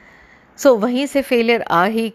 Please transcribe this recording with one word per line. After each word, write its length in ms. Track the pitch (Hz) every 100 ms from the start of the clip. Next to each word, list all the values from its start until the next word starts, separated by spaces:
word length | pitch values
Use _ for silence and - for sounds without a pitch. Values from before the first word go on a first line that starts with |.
| - - - - _ -
So, 200 | 285 233
वहीं 260 | 226 247 277
से 140 | 277
फेलियर 400 | 269 240 226 233
आ 240 | - 170 190
ही 240 | 220 226